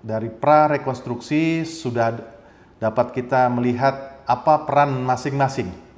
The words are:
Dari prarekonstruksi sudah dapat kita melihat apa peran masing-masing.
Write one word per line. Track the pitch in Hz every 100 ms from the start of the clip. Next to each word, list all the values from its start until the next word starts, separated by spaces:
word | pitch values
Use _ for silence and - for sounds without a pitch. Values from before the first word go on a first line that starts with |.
Dari | 113 110 113
prarekonstruksi | - - 151 151 143 139 123 - 120 - 151 160 165 160
sudah | - 127 120 117 113 - - - - - _
dapat | 110 110 123
kita | - 123 131 123
melihat | 123 123 123 135 135 - -
apa | - 127 - 156
peran | 156 135 143 131
masing-masing. | 127 123 151 139 139 139 95 82 -